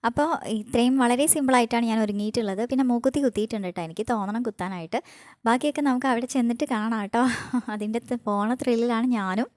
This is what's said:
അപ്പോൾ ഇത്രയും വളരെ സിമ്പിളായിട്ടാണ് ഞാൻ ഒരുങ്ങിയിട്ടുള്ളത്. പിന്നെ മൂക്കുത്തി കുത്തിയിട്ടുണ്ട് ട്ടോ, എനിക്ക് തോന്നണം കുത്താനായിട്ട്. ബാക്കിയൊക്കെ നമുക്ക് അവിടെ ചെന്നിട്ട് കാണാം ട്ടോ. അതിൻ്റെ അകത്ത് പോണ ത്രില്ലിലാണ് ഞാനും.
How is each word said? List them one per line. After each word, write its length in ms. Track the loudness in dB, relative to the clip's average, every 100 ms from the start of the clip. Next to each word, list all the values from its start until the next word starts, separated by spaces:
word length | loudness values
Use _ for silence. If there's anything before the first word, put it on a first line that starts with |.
അപ്പോൾ 260 | 0 2 0 0 -2
ഇത്രയും 460 | -6 -2 2 4 4
വളരെ 280 | 4 4 4
സിമ്പിളായിട്ടാണ് 580 | 4 4 4 4 0 0
ഞാൻ 140 | 2
ഒരുങ്ങിയിട്ടുള്ളത്. 600 | 2 0 -2 -2 -2 -2 -2
പിന്നെ 160 | 2
മൂക്കുത്തി 360 | 2 4 2 2
കുത്തിയിട്ടുണ്ട് 460 | 0 0 -4 -4 -6
ട്ടോ, 120 | -6
എനിക്ക് 220 | -8 -8 -4
തോന്നണം 360 | -2 -2 -4
കുത്താനായിട്ട്. 560 | -4 -6 -8 -8 -6 -6 -6 -20 -20 -6
ബാക്കിയൊക്കെ 380 | 0 2 0 0
നമുക്ക് 260 | 0 0 0
അവിടെ 200 | 0 0
ചെന്നിട്ട് 380 | 0 0 0 -2
കാണാം 360 | -2 -2 -2
ട്ടോ. 180 | -2 2 2 0 -2 -4 -2
അതിൻ്റെ 300 | -6 -4 -4
അകത്ത് 160 | -4 -6
പോണ 300 | -2 -2 0
ത്രില്ലിലാണ് 540 | -2 0 0 0 0 0
ഞാനും. 400 | 0 0 -2 -4